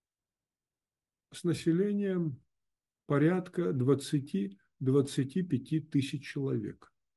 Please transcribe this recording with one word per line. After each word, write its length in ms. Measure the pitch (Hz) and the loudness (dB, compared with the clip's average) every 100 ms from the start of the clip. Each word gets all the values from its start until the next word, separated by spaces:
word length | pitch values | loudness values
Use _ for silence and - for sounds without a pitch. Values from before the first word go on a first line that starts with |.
| _ _ _ _ _ _ _ _ _ _ _ _ _ | _ _ _ _ _ _ _ _ _ _ _ _ _
с 120 | - | -6
населением 960 | 175 156 170 165 208 202 202 185 160 123 _ _ _ _ _ _ - | -2 0 0 2 2 0 -2 0 -2 -6 _ _ _ _ _ _ 0
порядка 680 | 143 151 185 180 - 175 | 4 4 2 -2 -4 -2
двадцати-двадцати 1700 | 143 123 135 - 151 139 196 196 - _ - 131 139 135 - 135 190 | 0 2 2 2 -2 0 -4 -4 -8 _ -4 2 4 2 0 -2 -2
пяти 360 | 180 123 - 156 | -2 -2 -2 -4
тысяч 460 | 156 143 131 151 - | 0 -2 -2 -6 -8
человек. 640 | 147 135 123 101 - - _ _ | -6 -4 -4 -6 -10 -20 _ _